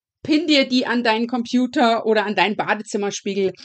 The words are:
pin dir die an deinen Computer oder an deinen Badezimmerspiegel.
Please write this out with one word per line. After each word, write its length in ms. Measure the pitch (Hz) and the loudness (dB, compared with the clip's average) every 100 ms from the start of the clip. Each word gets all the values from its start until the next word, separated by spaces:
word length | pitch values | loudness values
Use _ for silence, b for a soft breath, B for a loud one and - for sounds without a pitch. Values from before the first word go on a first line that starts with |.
| _ _ | _ _
pin 260 | - 302 339 | 0 0 2
dir 200 | 285 262 | 2 4
die 180 | 254 - | 0 0
an 160 | 240 | 0
deinen 260 | 233 220 233 | 0 0 0
Computer 800 | 247 233 247 247 294 233 226 - | -4 -2 -2 0 2 2 2 0
oder 200 | 214 202 | 0 0
an 100 | 185 | 0
deinen 220 | 190 202 | 0 0
Badezimmerspiegel. 960 | 170 214 - 214 202 - 208 196 190 - | -2 -4 -4 -4 -4 -4 -4 -2 -2 -4